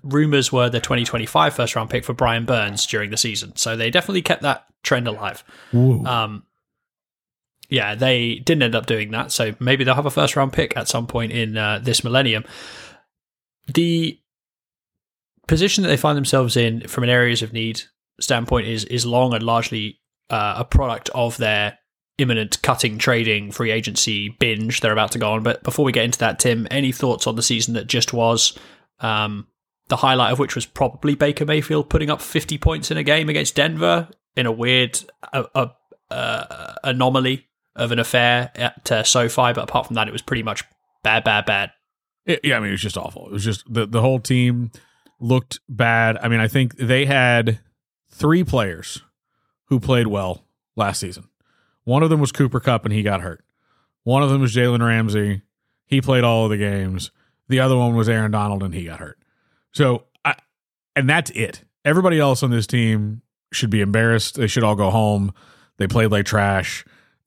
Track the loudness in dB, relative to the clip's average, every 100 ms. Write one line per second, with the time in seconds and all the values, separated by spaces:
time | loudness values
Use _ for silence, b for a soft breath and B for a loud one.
0 | -2 2 4 2 2 2 2 0 -2 -2
1 | -2 -4 -2 2 2 0 -2 -2 -4 -4
2 | -4 -2 0 0 0 0 0 -2 -2 -2
3 | -4 -2 -2 -4 -8 -6 -4 -2 0 0
4 | 0 -4 0 -2 0 -4 _ _ -2 0
5 | 0 -4 -8 -8 -18 B B 4 4 4
6 | 0 -2 -2 -8 _ _ _ _ _ _
7 | _ _ _ _ _ _ -4 -2 -2 0
8 | 0 0 -2 -4 0 2 2 -2 -2 -4
9 | -4 -6 -6 -4 -4 -2 0 0 2 0
10 | 0 0 0 2 0 0 -2 -4 -4 -4
11 | -4 -4 -4 -4 -4 -2 -2 -2 -2 -2
12 | 2 2 2 0 -4 B B B B B
13 | B _ _ _ _ _ -2 0 2 0
14 | -2 -6 _ _ _ _ _ _ _ _
15 | _ _ _ _ 0 2 2 0 2 2
16 | 2 0 2 2 2 2 0 -2 -6 -4
17 | 2 4 4 0 -4 -6 -6 -6 -14 _
18 | _ -10 -2 -2 0 -2 -2 -6 -4 -4
19 | 0 2 2 0 0 0 0 -6 -8 -12
20 | _ _ -6 -2 -2 -4 2 2 2 -4
21 | -6 -2 -2 0 0 0 -2 -6 _ _
22 | _ -2 0 0 -2 -2 0 0 0 0
23 | 0 2 2 -2 -4 -6 -2 -2 -2 -2
24 | -2 -2 -6 -2 -2 0 -2 0 0 2
25 | 0 0 -2 0 -2 -2 -4 0 2 2
26 | 0 0 -2 0 0 0 -2 -2 -2 0
27 | -2 0 -2 -2 -2 -2 -2 -4 -2 -2
28 | 0 0 2 2 0 -2 B B B -10
29 | -4 -2 -4 -8 -16 _ _ _ -6 0
30 | 2 4 2 0 -2 -4 -8 -2 -2 -2
31 | -2 0 0 0 -2 -2 0 -2 0 0
32 | 0 -4 -4 -4 -4 -2 0 -2 -4 -4
33 | 2 2 2 -2 -2 0 0 2 2 2
34 | 0 -14 _ -4 -2 0 2 2 2 -2
35 | -10 _ -8 -6 -2 -2 -2 _ _ -20
36 | -12 -6 -4 -6 -8 -14 -16 -8 -4 0
37 | 2 2 0 -2 _ _ _ -6 -2 0
38 | 2 4 4 2 -2 -4 -6 -6 -2 0
39 | 2 2 2 2 2 0 -2 -2 -2 -4
40 | -4 -6 -6 -6 -4 -6 -10 _ _ _
41 | 0 2 2 2 2 -2 -2 _ _ _
42 | _ _ -4 -2 0 0 -2 -4 -4 -6
43 | -8 -12 -10 -4 -4 -4 -4 -4 0 2
44 | 2 2 0 2 2 0 -4 b b b
45 | b b 0 0 0 -14 -12 0 2 4
46 | 2 0 0 0 2 2 0 -2 0 2
47 | 2 2 4 4 2 -2 _ _ _ _
48 | _ -2 2 2 2 0 -2 -4 -12 -16
49 | _ _ _ _ _ _ -2 -2 2 0
50 | 2 -2 -4 -8 _ _ _ -2 -2 -2
51 | -8 -12 -20 _ _ _ _ _ 0 2
52 | 4 4 2 2 0 2 2 0 0 0
53 | 0 -2 -4 -12 _ _ _ _ _ _
54 | 0 2 4 4 2 2 2 4 2 2
55 | 2 0 0 -2 -6 _ _ _ -2 0
56 | 4 4 4 4 2 0 0 0 -2 -4
57 | -8 _ _ _ -2 2 4 4 2 2
58 | 2 2 0 0 -2 -2 -4 -6 -8 -12
59 | -16 -18 _ _ _ _ _ 0 0 0
60 | _ _ -4 -4 _ _ _ _ _ 0
61 | 2 2 0 -4 -6 -6 _ _ 2 4
62 | 4 4 2 2 2 0 0 0 2 2
63 | -2 -6 _ _ _ -4 0 2 2 2
64 | 4 2 0 -2 -2 2 2 2 2 4
65 | 2 2 -2 -6 b b b -4 0 2
66 | 2 2 0 0 2 0 -2 -10 -14 b
67 | b b